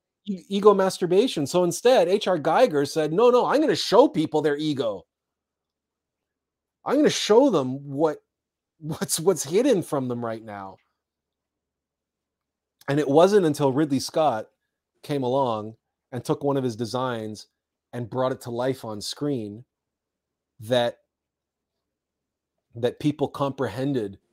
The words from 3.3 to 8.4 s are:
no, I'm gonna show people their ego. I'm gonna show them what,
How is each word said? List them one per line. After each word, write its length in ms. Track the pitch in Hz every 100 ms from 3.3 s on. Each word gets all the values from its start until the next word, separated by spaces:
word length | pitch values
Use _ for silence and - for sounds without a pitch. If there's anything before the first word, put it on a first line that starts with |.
no, 160 | 247 165
I'm 140 | 240
gonna 140 | 302 165
show 320 | - 202 285
people 360 | 156 156 151
their 140 | 151 143
ego. 480 | 156 135 117 95 - _ _ _ _ _ _ _ _ _ _ _ _ _ _ _ _ _ -
I'm 120 | 247
gonna 120 | 262
show 400 | - - 214 277
them 340 | 170 127 139
what, 340 | 143 139 156 143 _ _